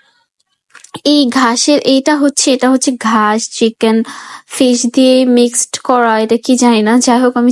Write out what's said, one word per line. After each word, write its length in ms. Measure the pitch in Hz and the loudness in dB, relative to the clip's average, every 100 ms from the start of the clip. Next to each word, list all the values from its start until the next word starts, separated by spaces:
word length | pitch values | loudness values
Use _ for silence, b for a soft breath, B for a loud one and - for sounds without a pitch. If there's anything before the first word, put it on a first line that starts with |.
| _ _ _ _ _ _ _ - - - | _ _ _ _ _ _ _ -20 -20 -6
এই 180 | 294 294 247 262 | -2 0 0 0
ঘাসের, 420 | 240 240 - 285 - | -2 -2 0 0 2
এইটা 200 | 269 302 302 | 0 0 0
হচ্ছে, 260 | 285 - 294 | 0 -2 -2
এটা 140 | 254 254 | 0 0
হচ্ছে 220 | 262 285 240 226 | 0 -2 -4 -2
ঘাস, 300 | 220 208 220 - - | 0 0 -2 -6 -4
চিকেন, 400 | 226 - 226 226 220 B B B B - | -4 0 0 0 -2 B B B B -2
ফিশ 240 | 254 240 240 | 0 0 -2
দিয়ে 240 | 269 254 254 254 240 | 2 2 4 2 2
মিক্সড 360 | 240 240 - - - | 2 -2 -6 -6 -2
করা, 260 | 247 233 220 | 0 0 0
এটা 180 | 220 233 | 0 -2
কি 160 | - 247 | 0 2
জানি 260 | 240 220 214 | 2 2 2
না। 60 | 247 254 | 2 2
যাই 140 | 240 | 2
হোক, 120 | 247 247 | 2 0
আমি 100 | 240 | 0